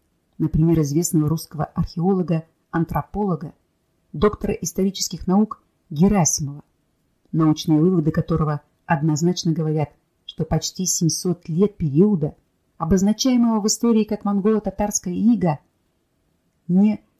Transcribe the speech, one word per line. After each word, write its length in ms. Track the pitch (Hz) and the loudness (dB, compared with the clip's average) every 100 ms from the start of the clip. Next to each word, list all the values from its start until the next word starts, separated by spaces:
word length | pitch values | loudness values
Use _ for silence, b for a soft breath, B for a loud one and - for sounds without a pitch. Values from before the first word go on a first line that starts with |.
| _ _ _ - | _ _ _ -4
например, 420 | 156 151 165 165 | -2 2 2 2
известного 440 | 143 147 175 160 151 | 2 0 0 0 0
русского 380 | 160 - 151 | -2 -6 -10
археолога, 800 | - - - 170 180 190 165 165 - _ _ | -8 -4 -6 -2 0 0 0 -4 -6 _ _
антрополога, 840 | 165 160 151 - 196 202 156 156 - _ _ _ _ _ | -4 -2 -4 -6 -4 -4 -4 -8 -18 _ _ _ _ _
доктора 400 | 151 208 - 202 | -2 0 0 -6
исторических 760 | - 165 - 196 - - 165 - | -6 -6 -2 -2 -2 -8 -6 0
наук 360 | 196 214 - _ _ - | 2 0 -4 _ _ -6
Герасимова, 720 | 147 196 208 147 - 139 147 - _ _ _ _ _ _ | 2 2 4 0 -2 -8 -10 -20 _ _ _ _ _ _
научные 480 | 160 156 156 - 151 | 0 2 2 2 4
выводы 320 | 175 180 156 | 4 2 0
которого 480 | 165 - 160 151 147 _ _ - | -2 -2 0 -2 -4 _ _ -4
однозначно 640 | 156 156 147 170 175 170 | -2 0 0 0 0 -2
говорят, 400 | 160 156 156 143 _ _ _ | -2 -2 -2 -4 _ _ _
что 200 | - - | -14 -8
почти 420 | 160 160 - - 180 | -2 -2 -4 -6 -4
семьсот 600 | - 160 - 180 170 - | 0 -2 -2 -4 -4 -4
лет 280 | 160 208 - | 0 0 0
периода, 600 | 156 143 208 185 147 - _ _ _ - | 0 2 4 2 -4 -10 _ _ _ -6
обозначаемого 840 | 165 190 196 214 262 247 233 220 | 0 2 2 0 0 2 2 0
в 60 | 208 | -2
истории 380 | - 233 220 | 0 2 2
как 200 | 208 208 | 0 -4
монголо-татарская 880 | 202 202 202 214 202 190 208 - 180 | -4 0 0 0 -2 -4 -4 -4 -6
ига, 460 | 180 214 214 175 139 _ _ _ _ _ _ _ _ _ _ - | 0 2 2 0 -2 _ _ _ _ _ _ _ _ _ _ -2
не 340 | 180 214 208 _ | 2 2 0 _